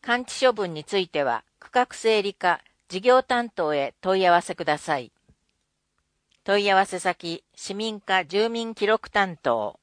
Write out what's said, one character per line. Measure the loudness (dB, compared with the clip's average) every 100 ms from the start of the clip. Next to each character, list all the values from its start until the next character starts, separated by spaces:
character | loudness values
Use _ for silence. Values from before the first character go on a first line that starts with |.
完 | -2 -4 -4
治 | 0 2
処 |
分 | 2 -4 -6
に |
つ | -4 -4
い | -2
て | -2
は、 | 0 -2 _ _
区 | -4
画 | -2 -2
整 | -2 0 0
理 | 0 -2
課、 | 0 0 _ _ _
事 | -2
業 | 4 4
担 | 4 -4 -4
当 | -4 -2
へ | 0 -2 _
問 | 0 2
い | 6
合 |
わ | 4
せ | 2
く | -6 -2
だ | -2
さ | -2 -4
い。 | -6 _ _ _ _ _ _ _ _ _ _ _ _ _
問 | 0 0
い | 4
合 | 2
わ | 2
せ | -2
先、 | -4 -4 -8 -10 _ -18
市 | -12
民 | -8 -8 -8
課 | -2 -2
住 | 0 0 0
民 | -2 -8 -4
記 | 0
録 | 0 0
担 | -2 -2 -2
当。 | -2 0 -2 -10